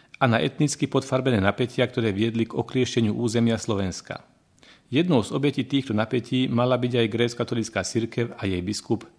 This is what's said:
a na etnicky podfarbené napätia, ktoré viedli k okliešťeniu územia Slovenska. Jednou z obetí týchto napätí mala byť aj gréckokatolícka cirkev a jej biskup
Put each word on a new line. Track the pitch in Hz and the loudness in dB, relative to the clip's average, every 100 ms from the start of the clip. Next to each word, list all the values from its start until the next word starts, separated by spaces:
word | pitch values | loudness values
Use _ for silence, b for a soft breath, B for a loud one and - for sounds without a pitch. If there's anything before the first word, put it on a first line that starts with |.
| B B | B B
a | 131 | 2
na | 113 | 4
etnicky | 143 - 151 - | 2 0 -2 0
podfarbené | 131 135 - 131 127 113 | -2 0 0 0 2 4
napätia, | 98 101 123 - 120 | 4 2 0 0 -2
ktoré | - 113 | 0 0
viedli | 95 113 113 | 0 0 0
k | 113 | -2
okliešťeniu | 135 120 127 123 - 113 117 | -4 -4 -2 0 2 0 0
územia | 120 113 117 110 | 0 2 2 2
Slovenska. | - 101 95 85 - - - _ _ _ b b b | -2 -2 -2 -6 -10 -12 -14 _ _ _ b b b
Jednou | 123 180 139 | 0 2 2
z | 101 | 2
obetí | 147 143 135 | 0 0 0
týchto | 110 139 127 | 0 -2 0
napätí | 107 110 127 - 127 127 | 0 0 -2 0 0 0
mala | 120 123 | 2 2
byť | 123 123 120 | 2 0 2
aj | 113 | 2
gréckokatolícka | 110 120 120 120 123 107 - 95 | 2 0 0 -4 -2 -2 -4 -2
cirkev | 120 113 - 117 | -2 -2 -2 -4
a | - | -2
jej | 101 90 | -2 -2
biskup | 90 - - 110 - | -2 -4 -2 -4 -4